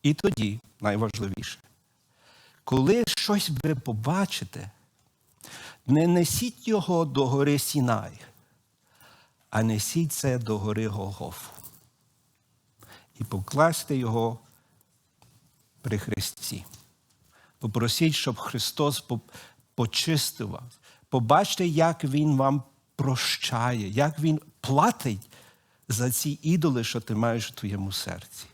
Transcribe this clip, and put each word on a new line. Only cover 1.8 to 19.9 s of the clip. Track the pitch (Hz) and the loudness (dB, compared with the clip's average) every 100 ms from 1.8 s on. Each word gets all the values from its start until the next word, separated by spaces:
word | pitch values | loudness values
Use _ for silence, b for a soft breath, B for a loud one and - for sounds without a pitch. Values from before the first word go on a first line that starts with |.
| _ _ _ b b b b b | _ _ _ b b b b b
коли | - 131 139 233 233 | 0 2 4 4 2
щось | - - 202 - 135 | -2 0 0 0 -2
ви | 151 | -2
побачите, | 135 127 107 117 180 196 - - - 98 _ _ _ _ _ _ _ B B B B - | -2 -4 -4 0 0 0 -2 -8 -10 -14 _ _ _ _ _ _ _ B B B B 2
не | 147 170 | 4 6
несіть | 175 165 - 240 - - | 4 2 0 -2 -6 -2
його | 214 170 170 | 0 2 0
до | 160 135 131 | 2 0 2
гори | 139 147 147 | 2 2 2
Сінай, | - 147 123 110 98 - - _ _ _ _ _ b b b b b b _ | 0 0 0 0 -4 -16 -20 _ _ _ _ _ b b b b b b _
а | 110 | 0
несіть | 110 107 - 165 160 | 2 2 0 -2 -2
це | - 139 127 | -2 -2 -2
до | 110 104 | -2 -2
гори | 107 107 110 | 0 -2 -2
Голгофу. | 101 98 98 - 92 - - - - _ _ _ _ _ _ _ _ _ _ B B B - | -4 -6 -8 -10 -12 -16 -18 -20 -20 _ _ _ _ _ _ _ _ _ _ B B B -10
І | |
покласти | 110 98 95 139 165 - - 135 | -6 -6 -4 2 4 2 -2 -2
його | 120 113 113 113 _ b b _ _ _ _ _ _ _ _ _ _ _ | 0 0 0 -4 _ b b _ _ _ _ _ _ _ _ _ _ _
при | - 104 | -4 -4
Христі. | - 104 - - - - - - _ _ _ _ _ b b b | -2 -6 -6 -8 -10 -10 -14 -20 _ _ _ _ _ b b b
Попросіть, | 107 113 117 - 160 | -4 0 0 2 2
щоб | 143 - 110 | 2 -2 -4
Христос | - 120 - - 147 - | -6 -4 -6 0 0 0
по-, | - 113 - B B B _ - | -6 -8 -8 B B B _ -2
почистив | 117 | -2